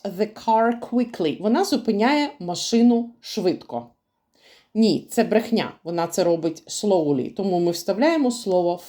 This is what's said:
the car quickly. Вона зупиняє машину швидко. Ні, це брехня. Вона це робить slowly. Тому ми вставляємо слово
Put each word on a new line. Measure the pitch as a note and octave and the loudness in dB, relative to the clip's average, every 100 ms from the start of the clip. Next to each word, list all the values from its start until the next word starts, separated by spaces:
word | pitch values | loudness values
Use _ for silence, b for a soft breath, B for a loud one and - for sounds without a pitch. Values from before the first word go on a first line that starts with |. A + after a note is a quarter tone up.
the | G3+ F3+ G#3+ | -10 -4 -4
car | - - A3 A#3 A#3 | -4 0 2 2 0
quickly. | - A#3+ A#3+ - D#3+ - | -4 -2 -2 -2 -4 -2
Вона | G3 C4+ G4 | 0 2 2
зупиняє | C#4+ - G3+ A#3 D4 D4 - | 0 0 2 2 2 0 -4
машину | F3 E3+ - A#3 A#3 A#3 A#3 - | -8 -6 0 4 4 4 0 -12
швидко. | - - F3+ D3+ - A#2+ B2 _ _ _ _ b b b b | -10 -4 -2 -2 -6 -10 -10 _ _ _ _ b b b b
Ні, | G#3+ A3 D#3 - | 0 2 2 -2
це | - | -2
брехня. | F3 G#3 A3+ A3 C#3 - | 2 0 2 -2 -2 -8
Вона | E3 E3+ E3+ | -6 -4 -2
це | - | 0
робить | F3 E3 D#3+ D#3+ - | 2 2 0 -6 -10
slowly. | - G#3+ F#3+ D3+ C#3 - | -4 0 2 2 0 -2
Тому | - G3 F3 | -4 -2 0
ми | F3 | 0
вставляємо | F3 - G3 D4+ E4 B3+ | -2 -4 0 2 2 0
слово | A#3+ G3 F3+ F3 F3 | -2 0 0 0 -2